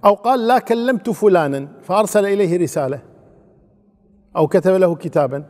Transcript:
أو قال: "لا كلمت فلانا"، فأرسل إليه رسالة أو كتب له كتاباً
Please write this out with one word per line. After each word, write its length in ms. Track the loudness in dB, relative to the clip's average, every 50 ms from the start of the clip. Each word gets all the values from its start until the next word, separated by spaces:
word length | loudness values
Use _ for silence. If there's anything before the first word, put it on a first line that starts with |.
| 4
أو 100 | 2 2
قال: 320 | 2 0 0 0 0 2
"لا 120 | 0 0 0
كلمت 520 | 0 0 -2 -2 0 -2 -4 -2 -4 -6
فلانا"، 580 | -6 0 2 2 4 4 2 0 -4 -6 -8 -12 -18 -20 -8
فأرسل 440 | -2 0 0 0 2 0 0 0
إليه 320 | 0 0 0 0 0 0 -2
رسالة 440 | -2 -2 -2 -4 -4 -4 -6 -8 -12 -20 -20 _ _ _ _ _ _ _ _ _ _ _ _ _ _ _ _ _ _ _ _ _ _ _ _
أو 100 | -2 -2
كتب 260 | 2 2 2 2 2 2
له 220 | 4 2 2 0
كتاباً 500 | -2 -8 -4 -2 0 0 0 -2 -8 -12 -14